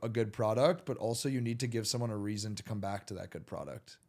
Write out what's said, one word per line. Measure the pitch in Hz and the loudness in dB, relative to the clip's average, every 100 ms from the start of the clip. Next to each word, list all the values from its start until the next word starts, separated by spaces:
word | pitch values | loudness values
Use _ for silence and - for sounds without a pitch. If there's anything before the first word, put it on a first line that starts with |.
a | 117 | -2
good | 113 107 | 2 2
product, | 101 110 113 147 175 | 2 2 6 6 4
but | - 127 | 0 -2
also | 110 117 143 | 0 0 0
you | 131 | 0
need | 117 117 | 0 0
to | 127 | 0
give | 117 104 | 0 0
someone | 123 120 | 0 0
a | 104 | 0
reason | 101 104 107 104 | -2 -2 -2 -6
to | |
come | - 107 | -4 -4
back | 98 101 - | -2 -4 -6
to | |
that | 95 92 | -8 -6
good | 82 - | -8 -8
product. | - 71 65 - - | -8 -6 -10 -12 -20